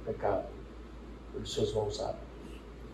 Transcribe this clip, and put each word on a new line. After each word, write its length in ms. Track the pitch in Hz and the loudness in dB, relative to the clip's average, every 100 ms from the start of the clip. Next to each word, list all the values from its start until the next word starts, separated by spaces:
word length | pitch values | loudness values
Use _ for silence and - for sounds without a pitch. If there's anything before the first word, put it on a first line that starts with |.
| - | -2
pecado, 420 | 104 104 95 - - - - - - - - - | 4 6 6 2 -4 -10 -10 -10 -10 -10 -10 -6
pelos 220 | 107 107 | -4 0
seus 200 | - 110 | 4 6
maus 260 | 107 104 - | 6 4 2
hábitos. 220 | - - - - - - - - - | 0 0 -6 -10 -10 -10 -10 -10 -10